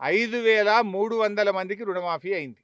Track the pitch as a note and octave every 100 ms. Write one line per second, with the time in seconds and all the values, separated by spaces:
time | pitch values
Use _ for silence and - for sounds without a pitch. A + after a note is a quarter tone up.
0 | C3 G3 A#3 A#3+ A3+ A3 G#3 A3+ A3 F#3+
1 | A3 A3+ G#3+ G#3 G3+ F#3+ F#3 G#3 G#3+ F3+
2 | F3 D#3+ F#3 F#3+ C#3 A2